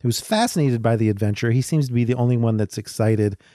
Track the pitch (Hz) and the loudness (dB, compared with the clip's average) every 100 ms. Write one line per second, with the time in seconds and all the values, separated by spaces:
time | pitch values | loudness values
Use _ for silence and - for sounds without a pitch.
0 | 123 - - 214 233 185 143 120 113 113 | -4 -4 -2 0 0 0 0 0 0 2
1 | 110 101 107 101 117 120 127 160 135 120 | 0 0 -2 0 0 0 0 0 0 0
2 | 120 123 123 123 117 110 104 - 104 - | 0 0 0 2 0 0 -2 -6 -10 -2
3 | 110 110 104 98 _ | 0 2 0 -2 _